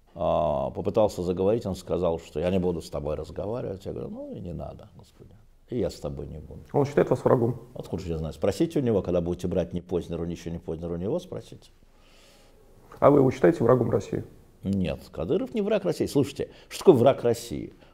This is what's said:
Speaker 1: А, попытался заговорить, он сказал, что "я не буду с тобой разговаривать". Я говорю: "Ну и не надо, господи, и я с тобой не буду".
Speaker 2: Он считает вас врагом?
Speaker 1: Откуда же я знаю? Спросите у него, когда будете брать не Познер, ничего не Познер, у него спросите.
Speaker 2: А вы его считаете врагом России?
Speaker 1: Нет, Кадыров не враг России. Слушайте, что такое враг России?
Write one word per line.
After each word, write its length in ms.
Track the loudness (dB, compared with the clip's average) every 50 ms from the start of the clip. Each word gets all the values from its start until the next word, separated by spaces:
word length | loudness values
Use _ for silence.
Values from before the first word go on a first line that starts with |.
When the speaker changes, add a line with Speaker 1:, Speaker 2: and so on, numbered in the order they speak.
| _ _ _
Speaker 1:
А, 560 | -4 -2 0 2 2 2 0 0 0 -2 -4
попытался 500 | -4 -4 -4 0 4 4 4 4 2 -2
заговорить, 440 | -4 -2 -2 0 2 2 2 0 -2
он 100 | -4 -6
сказал, 440 | -6 -6 -4 -2 0 0 0 -2 -4
что 200 | -6 -8 -6 -2
"я 100 | 0 0
не 80 | 0
буду 240 | 2 0 0 -2 -4
с 80 | -6 -8
тобой 260 | -8 -6 -4 -4 -4
разговаривать". 680 | -6 -8 -8 -8 -8 -6 -6 -6 -6 -6 -8 -8 -8 -10
Я 60 | -10
говорю: 180 | -8 -8 -10 -10
"Ну 240 | -10 -12 -12 -12 -12
и 60 | -12
не 140 | -10 -10 -10
надо, 360 | -8 -10 -10 -12 -16 -20 -20 -20
господи, 360 | -20 -20 -20 _ -20 -20 -20 -20 -20 -20 _ _ _ _ _
и 80 | -4
я 120 | -4 -4 -4
с 60 | -4
тобой 300 | -6 -8 -8 -8 -8 -10
не 120 | -12 -12 -14
буду". 220 | -14 -16 -16 -18 -14 -2
Speaker 2:
Он 140 | 0 2 2
считает 240 | 2 2 2 2 2
вас 140 | 2 2 4
врагом? 380 | 6 6 6 4 2 0 -4 -10 -14 -14
Speaker 1:
Откуда 280 | -14 -10 -8 -8 -8
же 80 | -4 -4
я 80 | -4
знаю? 160 | -4 -4 -6 -4
Спросите 460 | 0 0 0 2 2 0 0 0 0
у 20 |
него, 200 | 0 2 2 2
когда 180 | 2 2 0 0
будете 280 | 0 0 -2 -2 -4
брать 260 | -2 -2 -2 -2 -2 -6
не 80 | -8
Познер, 440 | -6 -4 -2 -4 -2 -4 -6 -6 -4
ничего 280 | -6 -6 -8 -8 -8 -10
не 60 | -8
Познер, 300 | -8 -8 -8 -6 -6 -6
у 60 | -6
него 240 | -4 -4 -4 -4 -4
спросите. 500 | -6 -8 -12 -14 -14 -16 -20 -20 -20 -20 _ _ _ _ _ _ _ _ _ -20 _ _ -20 _ _ -20 _ _ _ -20 -20 -20 -20 -20 -2 4
Speaker 2:
А 120 | 6 6
вы 80 | 8 8
его 100 | 6 4
считаете 340 | 4 4 4 4 4 4 4
врагом 280 | 4 4 4 4 2
России? 320 | 0 -2 -2 -4 -6 -6 -6 -8 -14 -20 -20 -20 _ _ -4
Speaker 1:
Нет, 380 | -2 0 0 0 -2 -4 -6 -10 -12
Кадыров 420 | -10 -8 -4 -2 -2 -2 -2 -4 -4
не 80 | -4
враг 220 | -2 0 -2 0 0
России. 220 | -2 -2 -2 -4
Слушайте, 440 | 0 2 2 0 0 -2 -6 -8 -8 -10 -16 -18 -14
что 100 | -14 4
такое 160 | 6 8 8
враг 280 | 10 8 6 4 4 2
России? 500 | 0 0 0 -4 -6 -8 -8 -8 -10 -14 -20 -20 -20